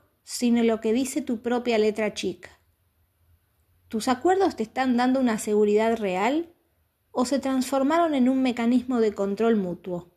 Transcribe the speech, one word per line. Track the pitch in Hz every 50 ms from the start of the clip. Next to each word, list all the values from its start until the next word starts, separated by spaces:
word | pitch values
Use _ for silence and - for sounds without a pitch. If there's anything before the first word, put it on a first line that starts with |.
| _ _ _ _ _
sino | - - - 247 240 233 240 226
lo | 226 220 214
que | - 220
dice | 220 254 269 254 - 302
tu | 254 - 240 220 -
propia | 233 247 240 240 247 226
letra | 214 214 214 208 220 214 202 208
chica. | - - 185 - - - - - _ _ _ _ _ _ _ _ _ _ _ _ _ _ _ _ _ _ _ _ _ _ _ _ _ _
¿Tus | _ - 220 -
acuerdos | 254 254 254 - 349 381 381 392 311 -
te | - 220
están | - - 254 262 262 240
dando | 240 247 254 262 269
una | 254 240 214
seguridad | 202 - 226 208 208 214 208 208 214 220 226 233
real | 226 208 190 180 185 202 240 285 320 339 - - _ _ _ _ _ _ _ _ _ _ _
o | - 254 254
se | - 285 254
transformaron | - 269 262 262 254 - 277 269 269 277 320 339 339 320 294
en | 269 247 254
un | 269 262
mecanismo | 262 254 240 247 233 233 254 247 247 262 254 233
de | 226 214 208
control | - 196 196 202 196 226 233 233
mutuo? | 208 185 180 175 - - 190 175 175 175 - _